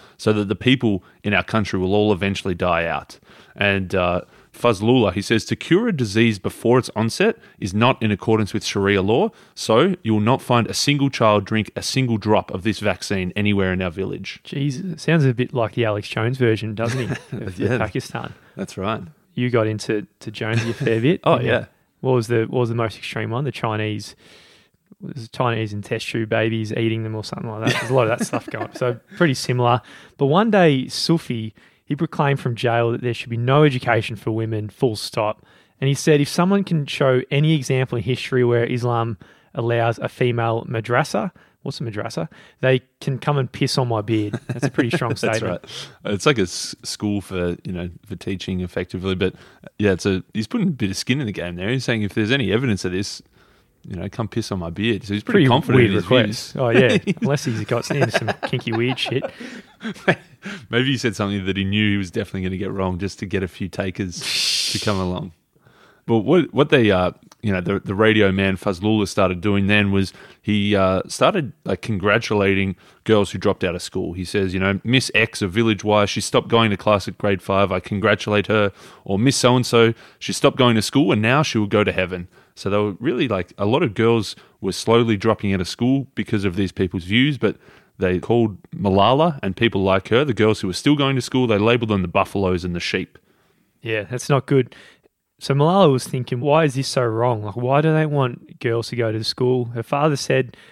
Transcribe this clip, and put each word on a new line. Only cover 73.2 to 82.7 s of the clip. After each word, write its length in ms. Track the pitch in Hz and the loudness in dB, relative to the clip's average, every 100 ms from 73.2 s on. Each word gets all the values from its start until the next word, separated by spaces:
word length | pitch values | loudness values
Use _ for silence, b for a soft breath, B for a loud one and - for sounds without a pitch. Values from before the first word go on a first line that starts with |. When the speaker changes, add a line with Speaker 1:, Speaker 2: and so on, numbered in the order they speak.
| 98 | 2
Speaker 1:
who 80 | 98 | 0
dropped 240 | 101 95 | 0 0
out 120 | 95 | -2
of 80 | 87 | -4
school. 320 | - 95 87 | -6 -6 -6
He 100 | 90 | -6
says, 300 | 90 101 95 | -4 -2 0
you 60 | 92 | 0
know, 200 | 95 98 | 0 0
"Miss 260 | 113 131 - | 2 0 2
X 280 | 104 113 - | 0 0 0
of 100 | 101 | -2
Village 320 | 98 113 101 | 2 2 2
Y, 220 | 107 104 101 | 2 4 2
she 140 | - | 0
stopped 260 | - 127 113 | -2 0 2
going 220 | 117 113 | 2 2
to 60 | 98 | 2
class 280 | - 101 - | 2 2 0
at 100 | - | -4
grade 240 | 104 95 | -2 -2
five. 280 | - 98 98 | 0 0 2
I 80 | 90 | 0
congratulate 640 | - 104 101 104 - 104 101 | -4 0 2 2 0 0 2
her." 260 | 107 101 - B B | 2 0 -2 B B
Or, 140 | - 98 | -4 2
"Miss 180 | 131 - | 2 4
So-and-so, 560 | 123 127 120 117 113 113 B B | 4 4 4 4 4 2 B B
she 140 | - | -8
stopped 240 | - 143 - | 2 2 4
going 200 | 123 113 | 4 4
to 60 | |
school 300 | - 139 185 | 2 2 2
and 80 | 117 | 2
now 220 | 110 139 | 2 2
she 160 | 151 113 | 2 0
will 80 | 104 | 2
go 180 | 107 | 2
to 80 | 98 | 2
heaven." 340 | 90 90 90 87 b b | 0 -4 -6 -10 b b
So 160 | b 98 | b -2